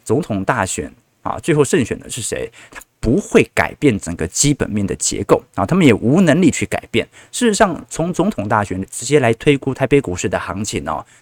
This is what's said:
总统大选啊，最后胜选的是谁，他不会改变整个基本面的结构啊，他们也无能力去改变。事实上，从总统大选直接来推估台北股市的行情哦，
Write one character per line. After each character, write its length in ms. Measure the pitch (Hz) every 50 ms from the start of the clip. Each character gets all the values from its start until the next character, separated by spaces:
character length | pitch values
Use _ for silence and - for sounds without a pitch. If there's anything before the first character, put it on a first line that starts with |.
| -
总 160 | - 107 143
统 240 | 180 - 107 95 95
大 180 | - 131 117 95
选 300 | 95 - - 76 64 - _ _ _ _ _ -
啊， 160 | 101 - -
最 140 | - - 151
后 80 | 147 139
胜 200 | - - 175 110
选 140 | - - -
的 100 | - -
是 140 | - 123
谁， 260 | 107 - - 64 64 - _ - - -
他 100 | - - - _ _ _
不 200 | - 110 131 202
会 300 | - - - 214 123 - -
改 180 | - 82 - - -
变 200 | - 143 107 95
整 160 | - 85 85
个 120 | - 82 82
基 260 | - - - 143 147
本 160 | - - -
面 160 | 98 107 98
的 100 | 92 -
结 280 | - - - - - 101
构 180 | - - - - _ -
啊， 100 | - 98
他 100 | - 160
们 80 | 190 170
也 80 | 135
无 300 | 104 - - 113 139 196
能 180 | 190 160 135 175
力 120 | 190 139
去 160 | - - 107 -
改 160 | - - - -
变。 120 | - 110 - - _ - - _
事 160 | - - 247 226
实 40 |
上， 320 | 202 - 226 185 151 135 - -
从 240 | - - 165 180 175
总 160 | - 175 208
统 180 | - - 101 107
大 160 | 120 107 104
选 160 | - 95 95 95 -
直 120 | - - -
接 160 | - 143 147
来 140 | 127 117 113
推 240 | - - 156 143 135
估 160 | - 135 127
台 140 | - 135 127
北 120 | 143 143
股 160 | - - 90
市 140 | 87 - 101
的 80 | 95 87
行 260 | - - 87 95 107
情 240 | - - 87 71 80
哦， 160 | 78 - - _ _ _